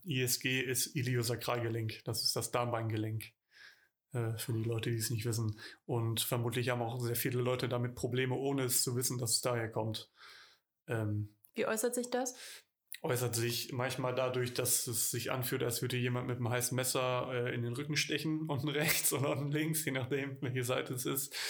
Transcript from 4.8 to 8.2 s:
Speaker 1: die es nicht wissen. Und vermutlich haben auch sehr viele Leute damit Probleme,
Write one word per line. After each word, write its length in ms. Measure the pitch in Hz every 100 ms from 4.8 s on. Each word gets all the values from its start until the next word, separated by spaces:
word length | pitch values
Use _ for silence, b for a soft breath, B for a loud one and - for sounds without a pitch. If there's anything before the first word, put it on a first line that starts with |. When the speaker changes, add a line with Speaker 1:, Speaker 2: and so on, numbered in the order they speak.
| 123
Speaker 1:
die 60 | 117
es 120 | 113
nicht 160 | 113 120
wissen. 340 | 110 110 - B B -
Und 360 | 120 113 113
vermutlich 480 | - 123 117 123 123
haben 140 | 120
auch 180 | 117 123
sehr 140 | 117 117
viele 260 | 139 123
Leute 260 | 123 127 120
damit 280 | 123 120 123
Probleme, 400 | 120 123